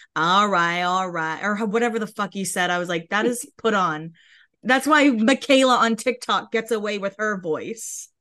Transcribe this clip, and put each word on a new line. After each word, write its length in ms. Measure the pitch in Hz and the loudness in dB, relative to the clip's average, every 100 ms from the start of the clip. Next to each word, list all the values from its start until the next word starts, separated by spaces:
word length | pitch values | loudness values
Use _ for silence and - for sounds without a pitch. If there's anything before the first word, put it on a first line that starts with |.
| - - | -10 -2
"All 320 | 165 190 208 | 2 4 4
right, 340 | 185 170 175 | 2 2 0
all 300 | 180 185 185 | 0 0 -2
right," 320 | 170 160 160 | -4 -4 -4
or 200 | 202 208 220 | -4 -2 -2
whatever 340 | 214 240 226 | 0 0 -2
the 80 | 214 | -6
fuck 260 | - 196 | -6 -8
he 120 | 202 180 | -6 -6
said. 260 | - 180 | -2 -2
I 80 | 175 | -2
was 100 | 175 | -2
like, 200 | 170 165 | -6 -4
"That 160 | 202 226 | -2 0
is 200 | 240 - _ | -2 -8 _
put 160 | 226 | -2
on." 400 | 208 180 151 165 165 _ _ _ _ | 0 0 -2 -8 -16 _ _ _ _
That's 240 | - 262 262 | 0 0 4
why 220 | 302 285 | 4 4
Michaela 680 | 233 220 269 - 269 262 240 | 4 2 2 4 4 6 4
on 220 | 226 226 | 2 0
TikTok 540 | - 240 - 202 220 | -2 -4 -2 -4 -2
gets 200 | 220 220 | -4 -2
away 260 | 226 208 208 | -4 -2 -4
with 180 | 196 196 | -6 -4
her 200 | 214 202 | -4 -4
voice. 680 | 175 147 110 226 - - - _ | -4 -4 -6 -10 -12 -14 -16 _